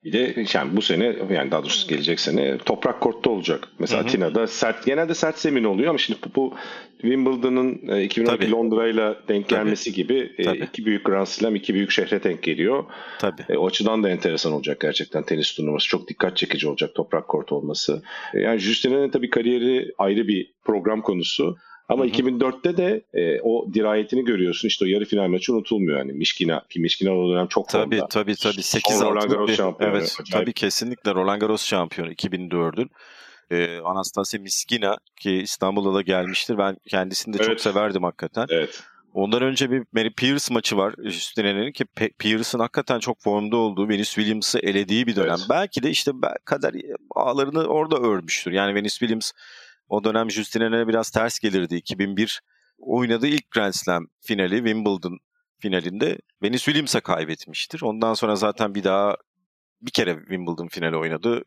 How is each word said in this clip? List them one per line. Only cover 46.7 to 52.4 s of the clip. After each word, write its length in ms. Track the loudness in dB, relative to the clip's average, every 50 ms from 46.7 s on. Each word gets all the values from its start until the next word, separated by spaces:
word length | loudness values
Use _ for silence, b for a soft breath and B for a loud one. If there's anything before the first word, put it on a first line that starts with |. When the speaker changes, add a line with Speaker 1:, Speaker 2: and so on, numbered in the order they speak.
| -2 -4 -8 -8 -10 -10 -10 _ 0
Speaker 2:
ağlarını 500 | 0 2 2 2 0 0 0 2 0 0
orada 320 | 2 2 0 2 2 0 2
örmüştür. 520 | 2 2 2 0 0 -2 -4 -4 -2 -2
Yani 240 | 0 2 2 2 2
Venus 160 | 0 0 -2 -2 -2
Williams 320 | 0 0 0 0 -2 -6 B B B B B B B B B B B _
o 140 | -2 0 0
dönem 280 | 2 2 2 0 0
Justin 300 | -2 -4 -6 -4 -2 0
Henne'ne 260 | 0 2 2 2 2 2
biraz 220 | 2 2 0 0
ters 300 | 0 0 0 0 -2 -2
gelirdi. 360 | -2 0 2 2 0 0 -2
İki 240 | -6 -4 -6 -4 -2
bin 180 | -2 -2 0 0
bir 240 | -2 -2 -2 -10